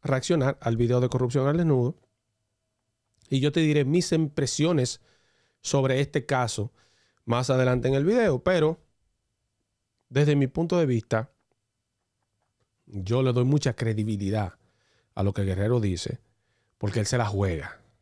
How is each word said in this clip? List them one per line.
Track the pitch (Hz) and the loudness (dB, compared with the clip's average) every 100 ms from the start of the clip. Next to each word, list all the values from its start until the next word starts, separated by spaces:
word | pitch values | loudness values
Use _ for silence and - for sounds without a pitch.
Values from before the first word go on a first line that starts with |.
reaccionar | - 135 - 170 135 - | -2 -4 0 0 0 -2
al | - 113 | -4 0
video | 120 123 | 2 2
de | 123 | 0
Corrupción | 123 123 135 135 | 0 0 0 0
al | 156 | 0
Desnudo. | 170 135 120 - _ _ _ _ _ _ _ _ _ _ _ _ _ | 2 2 0 -4 _ _ _ _ _ _ _ _ _ _ _ _ _
Y | 139 | 0
yo | 143 | 0
te | 147 | 2
diré | 160 147 135 | 2 2 2
mis | 165 175 | 0 2
impresiones | 165 156 - 135 - 151 165 127 - _ _ _ _ _ _ | 0 0 -2 -4 0 0 2 -2 -6 _ _ _ _ _ _
sobre | - 143 131 131 | -2 0 2 0
este | 143 147 - | 0 -4 -2
caso | 135 120 - 104 _ _ _ _ _ - | -2 -2 -4 -8 _ _ _ _ _ -4
más | 117 127 | -2 0
adelante | 131 127 127 120 | 2 2 2 0
en | 139 | 0
el | 151 | 2
video. | 240 220 127 | 2 2 0
Pero, | 180 185 156 165 _ _ _ _ _ _ _ _ _ _ _ _ _ | 0 2 2 -2 _ _ _ _ _ _ _ _ _ _ _ _ _
desde | 127 147 143 | 0 2 2
mi | 135 | 0
punto | - 165 180 | -2 -2 0
de | 156 | 2
vista, | 120 - 110 131 _ _ _ _ _ _ _ _ _ _ _ _ _ _ _ _ | 0 0 -4 -4 _ _ _ _ _ _ _ _ _ _ _ _ _ _ _ _
yo | 101 95 120 | -12 -2 0
le | 131 | 2
doy | 123 123 | 2 2
mucha | 147 135 113 | 2 0 -4
credibilidad | 117 107 107 104 98 107 98 - _ _ _ _ _ - | -4 -2 -4 -4 -2 -2 -4 -8 _ _ _ _ _ -4
a | |
lo | 98 | -2
que | 101 | -2
Guerrero | 98 92 101 123 | -2 -2 0 0
dice, | 104 87 - 127 _ _ _ _ _ _ | 0 -4 -6 -10 _ _ _ _ _ _
porque | 107 110 | -4 -2
él | 104 | -2
se | 127 | 0
la | 110 | -2
juega. | 101 98 82 69 - _ _ | 0 -2 -2 -8 -16 _ _